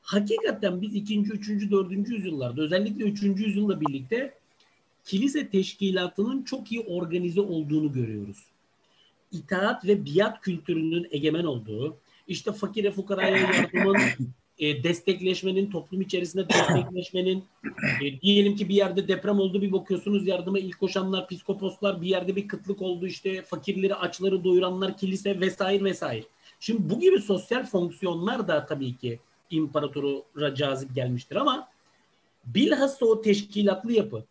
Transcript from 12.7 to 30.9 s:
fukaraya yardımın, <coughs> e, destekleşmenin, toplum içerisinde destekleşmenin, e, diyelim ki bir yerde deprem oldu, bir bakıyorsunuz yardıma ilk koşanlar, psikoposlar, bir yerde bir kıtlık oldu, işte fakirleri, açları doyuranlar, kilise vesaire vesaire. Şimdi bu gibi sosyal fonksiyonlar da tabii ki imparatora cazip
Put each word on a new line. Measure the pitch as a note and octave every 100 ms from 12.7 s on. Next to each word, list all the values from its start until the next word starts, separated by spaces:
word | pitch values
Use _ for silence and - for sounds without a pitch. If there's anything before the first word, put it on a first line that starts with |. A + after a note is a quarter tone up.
| A3 G3+
fukaraya | G3 F#3+ G3 F#3+ F#3+
yardımın, | F#3 - - F3+ F#3+ G3 B3+ - B2+
<coughs> | - _ _
e, | D3+ C3+
destekleşmenin, | E3 E3+ - F3+ F#3 F3+ F#3+ F#3+ G3+
toplum | F3+ D3 F#3+
içerisinde | F#3+ F3+ F3 F3+ F3
destekleşmenin, | F#3+ - D3 B2+ F3+ - F#3 F#3 F#3+ - _ - - - C3+
e, | C#3+ C3+
diyelim | G3 G3+ G3+ G3+
ki | F#3
bir |
yerde | G3+ F#3+ F3 F3
deprem | F#3 G3 G3+
oldu, | F#3+ G3
bir | G3
bakıyorsunuz | F#3 - F#3 G#3 G3+ F3+
yardıma | F3+ F3 G3
ilk | F#3 -
koşanlar, | F#3 F#3+ F#3+ F#3+ F#3
psikoposlar, | F3+ - G3 F#3+ F#3 G3+ F#3
bir | F3
yerde | F#3+ F3+ F#3+
bir | G3+
kıtlık | - - G3
oldu, | F#3+ F3 F#3
işte | - G3 F#3
fakirleri, | - E3 G3 F#3 F#3+
açları | G3 F3+ - F#3+ F#3+
doyuranlar, | F3+ F3+ F#3 F#3 F#3+ G3
kilise | F#3+ F#3+ G3+ F3
vesaire | F#3 F3+ F#3+ G3+
vesaire. | G3 F3+ D3+ A2+ A2+ _ - _
Şimdi | - A3+ D#3+
bu | A#3
gibi | F#4 F#4
sosyal | - F#3 - B3 -
fonksiyonlar | F#3+ F3 - F#3 E3 F#3+ B3 G3+
da | D3+ -
tabii | C#3+ C3 B2
ki | B2 A#2 _ _ _
imparatora | D#3+ D3 D3 D3 D3 C#3 C#3 - C#3+ D3
cazip | C3+ C#3 C3+ C3+